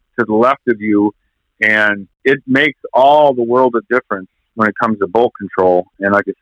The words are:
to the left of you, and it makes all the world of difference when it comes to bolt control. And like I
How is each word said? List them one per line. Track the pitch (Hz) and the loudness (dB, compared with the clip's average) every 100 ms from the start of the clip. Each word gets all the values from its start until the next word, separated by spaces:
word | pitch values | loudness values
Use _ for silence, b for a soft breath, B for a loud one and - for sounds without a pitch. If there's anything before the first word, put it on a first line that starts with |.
| _ - | _ -6
to | 107 | -2
the | |
left | 107 123 139 - | 0 0 0 -2
of | 110 | -4
you, | 107 104 104 - _ _ _ _ | -2 0 0 -4 _ _ _ _
and | 107 107 107 101 98 _ 127 | -2 0 0 -2 -10 _ -2
it | 143 127 | -2 0
makes | 131 151 - - | 0 0 -4 -4
all | 120 135 151 147 | 2 4 4 2
the | 123 | 0
world | 117 123 127 117 | 0 0 0 -2
of | 104 | -2
difference | 123 - 98 92 _ _ - | -4 -4 -8 -10 _ _ -4
when | 110 | -4
it | - | -2
comes | 117 104 | -4 -2
to | 95 | -2
bolt | 110 123 - | 0 -2 -4
control. | 98 - 92 90 - - | -8 -2 2 0 -2 -6
And | 98 | -2
like | 101 101 | 0 -2
I | - | -2